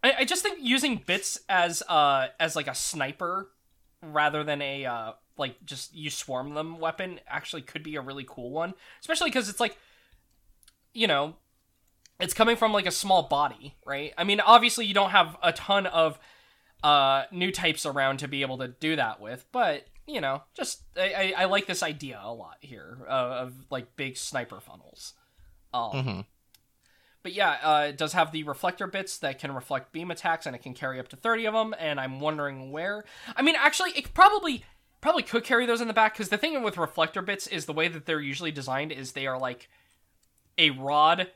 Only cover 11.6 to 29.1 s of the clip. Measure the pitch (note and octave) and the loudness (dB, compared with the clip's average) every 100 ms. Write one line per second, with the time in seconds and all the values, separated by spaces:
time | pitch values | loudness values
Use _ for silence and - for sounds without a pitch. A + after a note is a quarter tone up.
11.6 | _ _ _ _ _ _ F3+ - A3 A#3 | _ _ _ _ _ _ -8 2 2 4
12.6 | A3+ G#3 F#3+ F3 G3 F#3+ D#3 C#3+ C#3+ B2 | 2 2 0 -4 2 2 2 0 0 -4
13.6 | C#3 - - C#3 D3 - F#3 G#3 G#3 A#3 | -20 -20 -10 -8 -8 -4 0 2 10 10
14.6 | A#3 A#3 A3 G3+ G3 G3 D#3+ D#3+ F3 E3 | 10 0 0 2 4 6 4 2 0 0
15.6 | - G3+ F#3 E3 D#3+ C3+ - _ _ _ | 0 0 2 2 2 0 -20 _ _ _
16.6 | _ _ D3+ D3 C3+ C3+ C3 F3+ F3+ F#3+ | _ _ 4 6 6 4 0 -2 -2 0
17.6 | F3 D3+ D#3 C#3 C3+ C3+ C#3 C#3 C3+ B2+ | 0 0 -2 2 2 0 -4 -4 -4 -4
18.6 | B2+ B2 D#3 D#3+ A#2+ G#2+ G#2 B2+ _ B3+ | -8 -4 -2 0 -2 -4 -12 -14 _ 0
19.6 | G#3 D3 - - - C#4+ C#3+ C3+ - - | 0 0 -6 -20 -10 -6 -4 -4 -8 -8
20.6 | D4 - - - F#3+ F#3+ F#3+ F#3 F#3 G3 | -8 -8 -12 -4 -2 0 -2 0 2 2
21.6 | G3 F3+ E3 D3+ C#3 A2 G2+ A#2 E2+ E2 | 0 -4 -4 -6 -12 -12 -12 -12 -14 -20
22.6 | C#3 A#2 - B2 - C3 B2 B2+ B2+ B2+ | -20 -18 -18 -18 -4 -2 0 -4 -8 -12
23.6 | C3+ C3+ B2 - C3+ B2+ - C#3 A#2 F#2+ | -8 -8 -8 -10 -8 -8 -6 -6 -6 -12
24.6 | - - - - - - _ _ - _ | -18 -20 -20 -20 -20 -20 _ _ -20 _
25.6 | _ B2 A#2 C3+ C3 F#2+ G#2 _ _ _ | _ -4 -2 -2 -4 -4 -10 _ _ _
26.6 | _ _ _ _ _ _ F#3+ F#3 F#3+ C3+ | _ _ _ _ _ _ -12 2 2 4
27.6 | D3+ D3+ D3 C#3 D#3 F3+ D#3+ D#3 D3+ C#3 | 4 4 4 -2 -2 2 2 0 -6 -2
28.6 | F3+ F3+ F#3+ G3 F#3+ | -4 -4 -6 -6 -6